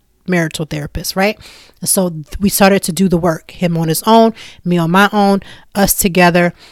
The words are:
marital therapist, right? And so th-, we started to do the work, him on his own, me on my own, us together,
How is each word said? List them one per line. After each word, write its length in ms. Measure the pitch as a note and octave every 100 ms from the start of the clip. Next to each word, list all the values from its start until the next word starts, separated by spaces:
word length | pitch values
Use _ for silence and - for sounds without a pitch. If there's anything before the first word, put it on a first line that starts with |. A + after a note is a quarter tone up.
| _ _ -
marital 380 | F3+ D#3+ - D#3
therapist, 500 | D3+ D3 - - F#3+
right? 220 | G3+ G#3+ - - - _
And 80 | -
so 200 | G3+ F3+
th-, 160 | D#3+ D3 -
we 100 | G3
started 320 | - G3 G3
to 80 | -
do 160 | D#3 F#3+
the 100 | E3+
work, 340 | F3 D#3+ -
him 260 | - F3 E3
on 120 | D#3+
his 120 | D#3 A3
own, 260 | A3+ A3+ A3 - -
me 160 | F3 F3
on 100 | E3
my 180 | F#3 G3+
own, 280 | G#3 G3 G3 - - _ -
us 180 | G3+
together, 580 | - G3 E3+ F3 F3 F3 - -